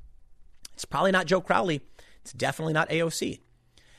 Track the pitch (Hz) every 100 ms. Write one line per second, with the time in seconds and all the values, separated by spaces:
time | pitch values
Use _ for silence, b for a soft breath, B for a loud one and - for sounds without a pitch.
0 | - - - - - - - - - 139
1 | 190 185 160 185 170 185 196 147 - b
2 | b b - 135 135 - 160 156 165 160
3 | 165 - - - _ _ _ b b